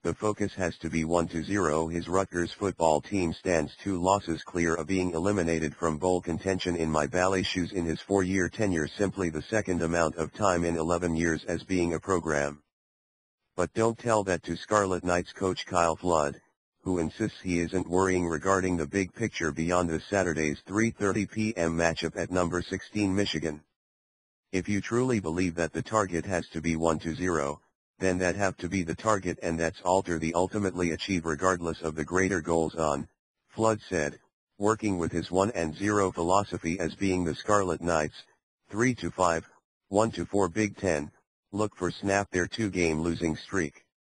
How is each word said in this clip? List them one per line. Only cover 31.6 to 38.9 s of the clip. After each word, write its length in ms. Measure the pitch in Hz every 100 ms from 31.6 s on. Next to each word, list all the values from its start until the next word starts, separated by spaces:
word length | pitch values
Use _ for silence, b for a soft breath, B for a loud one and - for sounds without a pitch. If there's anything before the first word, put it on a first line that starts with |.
| 85 80
of 140 | 82 78
the 80 |
greater 380 | 76 87 95 95
goals 340 | 78 82 80 82
on, 320 | 78 69 - _ _ _ _
Flood 320 | - 110 107 -
said, 320 | 90 73 - _ _ _ _
working 400 | 101 113 107 92
with 140 | 82
his 200 | 87 82
one 200 | 90 101
and 240 | 95 80 78
zero 360 | 101 104 95
philosophy 680 | 87 85 95 101 - 82 90
as 140 | 85 -
being 280 | 98 92
the 100 | 85
Scarlet 480 | 76 - 104 95 80
Knights, 440 | 85 80 76 - - b _ _ _
three 240 | 101 127